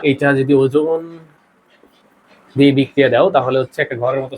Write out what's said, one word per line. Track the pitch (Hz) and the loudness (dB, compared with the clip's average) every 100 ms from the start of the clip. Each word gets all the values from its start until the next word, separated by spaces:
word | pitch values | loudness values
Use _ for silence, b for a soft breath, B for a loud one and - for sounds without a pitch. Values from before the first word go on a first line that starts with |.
| 147 | 0
এটা | 131 143 139 | 0 0 0
যদি | 135 139 | 2 2
ওজোন | 135 143 156 165 165 165 160 _ _ _ _ _ _ _ _ _ _ _ _ 135 | 2 0 0 -4 -6 -18 -20 _ _ _ _ _ _ _ _ _ _ _ _ 2
দিয়ে | 143 139 | 4 4
বিক্রিয়া | 135 - 131 | 0 0 2
দাও, | 120 185 151 | 2 2 0
তাহলে | 127 131 | -2 -4
হচ্ছে | 131 - | -4 -6
একটা | 147 123 | -6 -4
ঘরের | 123 135 | -4 -4
মতো | 131 | -8